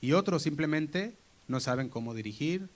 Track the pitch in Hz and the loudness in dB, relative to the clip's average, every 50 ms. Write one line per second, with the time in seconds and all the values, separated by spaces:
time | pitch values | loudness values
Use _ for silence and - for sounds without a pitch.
0 | - 127 147 180 196 202 180 160 143 156 147 147 156 151 151 156 156 147 - 180 | 4 6 4 4 4 4 2 2 2 0 0 0 0 2 2 0 0 0 -2 -2
1 | 196 226 240 - - - - - - - 127 131 - - 123 127 135 123 - 117 | -4 -4 -8 -14 -20 -20 -20 -20 -6 -2 -2 -2 0 0 0 0 0 -2 -4 -6
2 | 117 117 117 113 107 107 104 107 139 156 175 190 196 185 - | -6 -4 -6 -6 -6 -8 -6 -4 -2 -2 -2 -2 -4 -8 -14